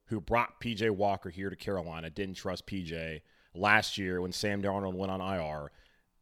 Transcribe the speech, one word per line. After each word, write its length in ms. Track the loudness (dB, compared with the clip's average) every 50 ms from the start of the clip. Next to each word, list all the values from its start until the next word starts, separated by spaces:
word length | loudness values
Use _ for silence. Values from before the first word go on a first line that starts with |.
| _
who 160 | -6 -4 -4
brought 400 | -2 2 4 4 4 2 -2 -6
P 140 | -4 -4 -2
J 140 | 2 2 2
Walker 400 | 2 4 2 2 2 0 -4 -8
here 200 | -8 -4 -4 -4
to 60 | -4 -6
Carolina, 520 | -4 -2 -2 -2 -2 -4 -6 -6 -8 -8
didn't 260 | -4 -4 -4 -4 -4
trust 300 | -6 -4 -4 -4 -4 -6
P 180 | -6 -6 -6 -4
J, 380 | -4 -6 -6 -6 -6 -8 -8 -12 _ _ _ _ _ -6
last 440 | 2 6 8 8 8 8 4 -2 -2
year 240 | -2 0 0 0
when 100 | 0 -2
Sam 300 | -2 0 0 0 0 2
Darnold 340 | 0 0 0 0 0 -2 -2
went 160 | -2 -2 -2
on 100 | -2 -2
I 160 | -2 -2 -2 0
R, 340 | -2 -2 -4 -4 -6 -8 -12 -16 -20 -20 _ _ _ _ _ _